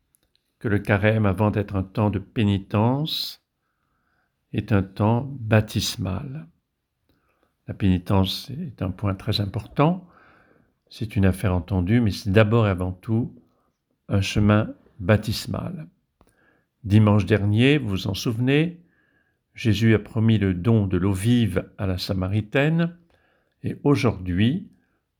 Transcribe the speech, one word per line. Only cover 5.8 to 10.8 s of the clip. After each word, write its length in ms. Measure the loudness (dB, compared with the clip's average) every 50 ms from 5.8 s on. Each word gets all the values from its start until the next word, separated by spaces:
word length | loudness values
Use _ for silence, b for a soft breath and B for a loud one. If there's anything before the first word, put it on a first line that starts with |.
| -4 -4 -4 -6 -6 -6 -6 -6 -8 -10 -12 -14 -14 -16 _ _ _ _ _ _ _ _ _ _ _ _ _ _ _ _ _ _ _ _ _ _ _ -14
La 80 | -8
pénitence 760 | -2 0 2 2 2 0 0 2 2 2 0 -2 -6 -10 -12
est 320 | -12 -12 -12 -12 -10 -8
un 80 | -8 -8
point 240 | -6 -4 -4 -4 -4
très 280 | -4 -6 -6 -4 -4
important, 640 | -4 -4 -6 -8 -10 -6 -2 0 0 0 0 -2 -8 b b b b b b b b b b b b b b b